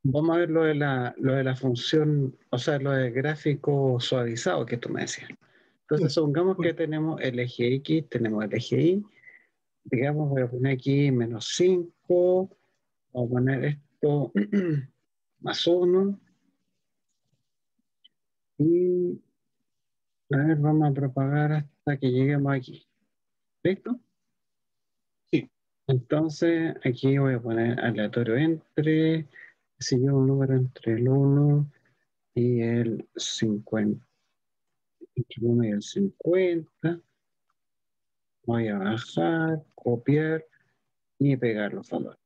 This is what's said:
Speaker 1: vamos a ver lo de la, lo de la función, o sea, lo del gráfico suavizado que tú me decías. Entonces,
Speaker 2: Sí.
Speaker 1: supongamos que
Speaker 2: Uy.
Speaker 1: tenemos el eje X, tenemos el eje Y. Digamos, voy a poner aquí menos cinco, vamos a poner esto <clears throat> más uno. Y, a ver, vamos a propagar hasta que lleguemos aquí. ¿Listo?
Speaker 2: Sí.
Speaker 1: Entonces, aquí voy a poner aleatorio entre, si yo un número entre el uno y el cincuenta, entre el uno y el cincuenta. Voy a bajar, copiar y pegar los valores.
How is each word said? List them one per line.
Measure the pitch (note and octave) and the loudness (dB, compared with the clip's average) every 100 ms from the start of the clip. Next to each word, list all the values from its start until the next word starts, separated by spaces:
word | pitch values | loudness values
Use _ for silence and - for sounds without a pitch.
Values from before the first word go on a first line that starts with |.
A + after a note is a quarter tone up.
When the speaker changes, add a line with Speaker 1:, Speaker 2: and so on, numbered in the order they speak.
Speaker 1:
vamos | C3+ C#3 D#3+ E3+ | 2 2 2 2
a | |
ver | E3+ | 2
lo | D#3+ | 2
de | D#3+ D3 | 2 2
la, | C#3+ C3 B2 - | 0 0 -4 -2
lo | C3 | 0
de | C3+ | 2
la | C3 B2+ | 0 -2
función, | C3 A#2+ - D#3 D3+ D3 C3 - _ | -2 -2 0 2 2 0 -2 -6 _
o | B2 | -4
sea, | D#3+ C#3+ | -2 -2
lo | C#3 | 0
del | C3+ B2+ | 0 0
gráfico | B2 D3 D3+ D#3 C#3 - C#3+ C3+ B2 | -2 -2 -2 -2 -2 0 0 2 0
suavizado | - C3 A#2+ A#2 F#3 D#3+ A2+ | 0 -2 -2 -2 -2 -2 -4
que | A#2 | -6
tú | G#2 | -6
me | - | -6
decías. | - - - - _ _ _ _ | -6 -10 -14 -20 _ _ _ _
Entonces, | - D3+ D#3 | -4 0 0
Speaker 2:
Sí. | E3+ | 0
Speaker 1:
supongamos | D3+ D3 F#3 F3+ | 0 2 0 0
que | E3+ | -2
Speaker 2:
Uy. | D#3+ | -2
Speaker 1:
tenemos | D#3 D#3 D#3 D#3 | -4 -2 -4 -2
el | C3 A#2+ | -4 -4
eje | B2 - A#2+ C3+ | -6 -2 -2 -2
X, | C#3+ D#3+ D3+ | 0 -2 -2
tenemos | A#2+ A2+ G#2 G#2+ | -4 -2 -2 -2
el | |
eje | A2 - C3 | -4 -2 2
Y. | D#3+ G3 G#3 _ - - _ _ _ _ - | 2 0 -4 _ -20 -20 _ _ _ _ -6
Digamos, | A2+ C#3 D3+ D3 | -2 0 -2 -2
voy | C3+ | -2
a | B2 | -2
poner | B2 C3 | -2 -2
aquí | C3 C#3 C#3 C#3+ | -2 0 2 2
menos | B2+ A#2 A2+ - - | 2 -2 -6 -8 0
cinco, | F3+ F3+ E3+ _ - F3+ F3+ F#3 F#3+ - _ _ _ _ _ | 2 2 -2 _ 0 2 4 2 -2 -10 _ _ _ _ _
vamos | B2 A#2+ | -6 -2
a | |
poner | B2 B2+ C3+ C#3+ | 0 0 0 -2
esto | D3 _ _ D3+ D3 - G3+ | -6 _ _ 0 0 0 -2
<clears throat> | G#3 G3+ F3+ D3 B2+ _ _ _ _ _ | 0 0 0 -2 -6 _ _ _ _ _
más | - - E3+ | -8 -2 2
uno. | F3 F3+ F#3 G3 G3 _ _ _ _ _ _ _ _ _ _ _ _ _ _ _ _ _ _ _ _ _ _ _ - | 2 4 2 0 -4 _ _ _ _ _ _ _ _ _ _ _ _ _ _ _ _ _ _ _ _ _ _ _ -2
Y, | D3+ F3 F3+ F3+ F3 - _ _ _ _ _ _ _ _ _ _ _ | 2 4 2 0 -2 -6 _ _ _ _ _ _ _ _ _ _ _
a | C#3 | 2
ver, | D3+ D3+ | 2 2
vamos | D3 D#3 D3 | 4 4 2
a | |
propagar | C3+ C#3 C3+ C3+ D3 D3+ | 0 -2 -2 0 0 0
hasta | D#3 D3 _ - C#3+ | -2 -4 _ -4 -2
que | C3 | 0
lleguemos | B2+ C3+ C#3+ C#3 | 2 2 2 0
aquí. | C3+ A#2+ - _ _ _ _ _ _ _ _ | -2 -4 -18 _ _ _ _ _ _ _ _
¿Listo? | - G3 - A#3+ _ _ _ _ _ _ _ _ _ _ _ _ _ | -2 -2 -6 -8 _ _ _ _ _ _ _ _ _ _ _ _ _
Speaker 2:
Sí. | D3 - _ _ _ - | -4 -4 _ _ _ -2
Speaker 1:
Entonces, | B2+ - D3+ D#3+ D3+ E3+ E3 E3 - C3+ | -2 0 0 0 0 0 2 -2 -2 -4
aquí | B2 C3+ C#3 | 0 0 2
voy | C3+ B2 | 2 0
a | |
poner | A#2+ A2+ A#2 A#2 | -2 0 0 0
aleatorio | A#2 G#2+ G#2 A#2+ A#2 A#2 | -2 -2 -2 -2 0 2
entre, | D#3+ D#3+ _ - D3+ D#3 D#3+ D#3+ D3+ - - _ _ _ | 0 -2 _ -2 2 2 2 0 -4 -16 -20 _ _ _
si | - B2+ | -2 2
yo | C3+ C#3 | 2 4
un | C3 | 4
número | C#3 C3+ C3 | 2 2 2
entre | B2+ - - | 0 -4 -4
el | A2+ B2+ | 0 2
uno | C3+ C#3 C#3+ D3 D3 C#3+ _ _ _ _ _ _ B2 | 4 4 4 4 4 0 _ _ _ _ _ _ -2
y | A#2+ A#2+ | 0 2
el | A#2 A#2 A#2 G#2+ - - | 2 0 0 -4 -10 -10
cincuenta, | - - A2+ G#2 - A2 G#2 G#2 _ _ _ _ _ _ _ _ _ _ - - | -10 -4 -2 -2 -4 -2 -2 -4 _ _ _ _ _ _ _ _ _ _ -12 -10
entre | - - | -8 -4
el | A#2 | 0
uno | A#2+ | 0
y | A2+ | 0
el | G#2 | -2
cincuenta. | - - G3 _ - F#3 F#3 E3+ D3+ _ D#3+ E3+ _ _ _ _ _ _ _ _ _ _ _ _ _ _ A#2+ | -6 -4 -4 _ 0 0 0 -2 -8 _ -4 -4 _ _ _ _ _ _ _ _ _ _ _ _ _ _ -4
Voy | A#2 A2 | -2 0
a | G2+ | -2
bajar, | G2 A2+ - - E3+ E3 D#3+ D#3+ - - | -2 -4 -4 -2 0 0 -2 -4 -8 -8
copiar | B2 A#2+ - D3 D#3 D#3+ - _ _ _ _ _ _ _ | -4 -2 2 2 2 -4 -6 _ _ _ _ _ _ _
y | C#3+ C3 | 0 2
pegar | B2 G#2+ G2+ | 0 0 -4
los | G2 - | -6 -8
valores. | E2 - - | -8 -8 -12